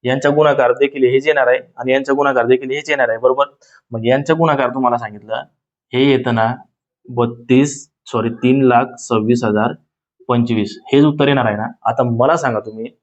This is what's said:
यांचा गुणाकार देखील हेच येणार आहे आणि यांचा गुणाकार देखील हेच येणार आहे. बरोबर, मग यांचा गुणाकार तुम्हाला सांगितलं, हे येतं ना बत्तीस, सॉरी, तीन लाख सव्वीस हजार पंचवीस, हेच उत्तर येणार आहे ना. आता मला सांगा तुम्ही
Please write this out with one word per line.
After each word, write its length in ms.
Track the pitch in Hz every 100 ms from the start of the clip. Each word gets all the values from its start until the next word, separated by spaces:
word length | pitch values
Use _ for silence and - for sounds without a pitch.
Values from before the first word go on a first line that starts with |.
यांचा 260 | 123 135 147
गुणाकार 420 | 147 151 139 123
देखील 320 | 123 139 139
हेच 240 | 123 131 147
येणार 200 | 147 123
आहे 120 | 131 - -
आणि 140 | 127
यांचा 220 | 131 135
गुणाकार 320 | 139 143 127 120
देखील 240 | 127 131
हेच 200 | 139 147
येणार 200 | 143 120
आहे. 80 | 113
बरोबर, 280 | 127 131 139 _ _ _ _
मग 140 | 113 113
यांचा 280 | 131 143
गुणाकार 360 | 156 165 139 127
तुम्हाला 280 | 131 123 120
सांगितलं, 360 | 113 104 101 117 139 _ _ _ _
हे 180 | 127 139
येतं 240 | 131 123 117
ना 200 | 113 127 - _ _ _ -
बत्तीस, 840 | 120 120 120 - 127 143 - - _ -
सॉरी, 240 | 117 113
तीन 320 | - 127 135
लाख 340 | 131 120 - -
सव्वीस 440 | - 110 110 120
हजार 280 | 117 104 113 - _ _ _ _ -
पंचवीस, 540 | 120 120 110 104 - -
हेच 120 | 139 151
उत्तर 220 | 147 143
येणार 180 | 135 117
आहे 100 | 104
ना. 120 | 113 -
आता 220 | 113 117
मला 340 | 120 117 131 170
सांगा 220 | 135 110
तुम्ही 260 | 107 110 120 _